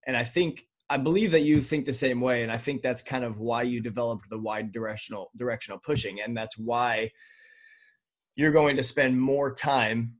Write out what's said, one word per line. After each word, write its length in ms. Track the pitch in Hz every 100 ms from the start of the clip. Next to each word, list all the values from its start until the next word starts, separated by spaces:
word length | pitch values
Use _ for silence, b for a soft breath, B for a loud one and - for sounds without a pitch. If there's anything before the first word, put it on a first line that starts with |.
| -
And 100 | 123
I 80 |
think, 420 | 120 - 175 - - _ _
I 80 | 143
believe 360 | 139 180 214
that 100 | 160
you 180 | 151 151
think 240 | 135 151
the 80 | 139
same 280 | 123 135 120
way. 220 | 127 123
And 80 | 113
I 40 | 113
think 240 | 117 135
that's 220 | 127 120
kind 220 | - 131
of 160 | 120 107
why 220 | 113 117
you 180 | 123 123
developed 500 | 117 107 120 110 -
the 80 | 110
wide 340 | 110 107 110
directional, 580 | 107 110 107 - 107 92 110
directional 420 | 123 113 - 98
pushing. 400 | - 147 110 98
And 160 | 107 117
that's 200 | 110 -
why 540 | 113 120 123 110 113 _ b b b b b b b b _ _ _ -
you're 160 | 156
going 240 | 156 147 135
to 60 |
spend 380 | 123 - 135 127
more 320 | 131 139 143
time 640 | 113 147 139 110 113 117 -